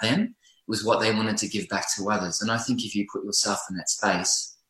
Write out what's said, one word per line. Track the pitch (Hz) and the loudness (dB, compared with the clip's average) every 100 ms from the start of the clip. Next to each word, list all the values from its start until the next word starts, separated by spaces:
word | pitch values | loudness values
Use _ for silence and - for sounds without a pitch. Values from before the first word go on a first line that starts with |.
them. | 110 160 | 2 2
It | 247 - _ _ - | 2 -4 _ _ -6
was | 110 | -2
what | 107 98 | 2 4
they | 110 | 4
wanted | 107 110 104 | 2 2 0
to | 101 | -2
give | 107 90 | -4 -2
back | 98 - - | -4 -2 -2
to | 98 | 0
others. | 107 90 85 | 0 0 -2
And | 110 | 0
I | 117 | -2
think | 117 120 | 0 -2
if | 110 | 0
you | 101 101 | -2 -2
put | 101 | -4
yourself | 101 - 104 98 - | -2 0 2 0 -4
in | 92 | -6
that | - | -4
space | - 104 90 - - - - _ | 0 2 2 2 0 -2 -14 _